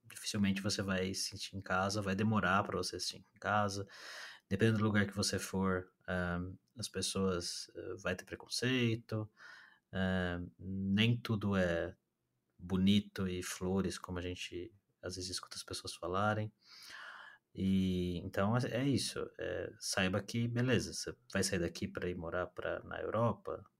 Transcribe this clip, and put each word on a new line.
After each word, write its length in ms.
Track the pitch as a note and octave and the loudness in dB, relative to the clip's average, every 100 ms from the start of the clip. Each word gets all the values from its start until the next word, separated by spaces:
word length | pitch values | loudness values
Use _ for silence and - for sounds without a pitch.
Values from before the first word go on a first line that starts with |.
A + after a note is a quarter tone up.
| - - | -16 -10
dificilmente 440 | - G#2 G2 G2 | -4 2 4 4
você 200 | G#2 G#2 | 0 0
vai 320 | G2 F#2 F#2+ | 0 0 0
se 160 | G2 - | -2 -6
sentir 260 | F#2 - G2 | -6 -10 -10
em 60 | |
casa, 400 | - F#2 G2 G#2 | -2 0 2 0
vai 140 | G2 F#2+ | 0 2
demorar 480 | A2 G#2+ F2+ F#2+ | 4 4 6 4
pra 140 | G2+ F2+ | 4 -2
você 220 | F#2 F2+ | -2 -4
se 80 | - | -6
sentir 200 | - - _ | -8 -18 _
em 40 | |
casa. 480 | G2+ G#2 G#2 G2+ G2 - - - - - _ | 2 2 2 -2 -8 -12 -14 -14 -14 -16 _
Dependendo 300 | G2 A2+ A2 | 4 4 6
do 40 | |
lugar 220 | G#2+ G#2 G2+ | 4 4 2
que 100 | G#2 | 0
você 220 | F#2+ F#2+ | 0 0
for, 480 | - F#2+ F#2+ F#2 F#2 _ - | -2 0 2 2 -2 _ -4
ah, 340 | F2+ F2+ F2 F#2 F#2+ _ - | -2 0 -2 -4 -8 _ -10
as 120 | G#2+ | -6
pessoas, 800 | F#2+ F#2+ G2+ F#2+ F2 E2+ - - F#2 | -4 -2 2 2 2 -2 -8 -10 -10
eh, 200 | F#2+ F#2 | -8 -6
vai 120 | F#2 F#2 | -4 -4
ter 100 | - | -6
preconceito, 1040 | - - - B2 B2+ A#2 A2+ - A2 G#2+ _ - - - _ _ | -12 -6 -2 0 2 2 0 -2 -4 -4 _ -20 -20 -20 _ _
ah, 480 | F#2 F#2 F#2 F2+ F2 F2+ - | 0 2 2 0 -2 -6 -10
nem 580 | F#2 F#2+ G2 G2+ A2+ A#2+ | -6 -2 2 6 6 4
tudo 380 | - G#2+ G2+ G2 | 2 0 2 4
é 400 | F2+ E2 E2+ - _ _ _ _ _ _ | 4 2 -2 -6 _ _ _ _ _ _
bonito 720 | F2+ F#2 F#2+ G2+ - - F#2+ | -2 4 6 6 4 -4 -2
e 160 | F2+ | -2
flores, 540 | F2+ - F#2 F#2+ F#2 - | -6 -4 0 2 0 -4
como 220 | - F2+ | -6 -6
a 20 | |
gente 520 | F2+ F2+ - F2+ F2 - _ _ | -4 -6 -8 -8 -10 -16 _ _
às 140 | F#2+ F#2 | -8 -6
vezes 160 | F#2 | -6
escuta 240 | F2 - - | -6 -8 -14
as 80 | |
pessoas 300 | - F#2+ F#2 | -10 -10 -10
falarem. 580 | - E2+ F#2 G#2 G#2+ A2 _ - - - - - - - - _ | -8 -2 2 2 2 -2 _ -20 -20 -16 -14 -14 -14 -18 -20 _
E, 680 | - F#2+ F#2+ F#2+ F2+ F2 F2 | 0 4 4 4 2 0 -2
então, 320 | - G2+ G2 B2 | -4 0 2 2
é, 40 | B2+ | 2
é 160 | B2 C#3 | 0 2
isso, 320 | B2+ - - - - | 2 0 -4 -8 -6
é, 340 | F2 F2+ - - | -4 -4 -6 -8
saiba 420 | - - F#2 G2 | -4 0 2 0
que, 260 | - A#2+ A#2+ | -2 -2 0
beleza, 460 | A#2+ B2 G#2+ E2+ | 0 2 2 0
você 220 | - - - _ | -6 -8 -10 _
vai 120 | G2 | -2
sair 160 | F#2+ F#2+ | 0 0
daqui 280 | E2+ - G2 | -2 -2 -6
pra 200 | - F2+ | -4 -4
ir 80 | F2+ | -4
morar 320 | E2 F2 F2 | -4 -4 -4
pra, 360 | - E2 F2 | -6 -6 -6
na 160 | F2 E2+ | -6 -6
Europa 640 | E2+ G#2+ A#2 - - - - | -2 2 2 0 -6 -8 -10